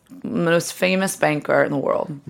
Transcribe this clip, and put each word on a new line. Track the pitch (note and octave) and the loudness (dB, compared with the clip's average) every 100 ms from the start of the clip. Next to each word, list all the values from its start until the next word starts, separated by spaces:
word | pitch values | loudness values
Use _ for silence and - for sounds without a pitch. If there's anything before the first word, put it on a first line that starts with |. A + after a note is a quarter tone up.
| _ - | _ -14
the | - | -6
most | F3 E3+ E3+ E3 | 0 2 2 0
famous | - F#3 F#3 F#3+ - | -2 0 2 0 0
banker | D3+ D3 C#3+ C#3+ | 0 0 2 2
in | C#3 | 2
the | C#3+ | 0
world, | - - - C#3+ - | 0 0 -2 -8 -4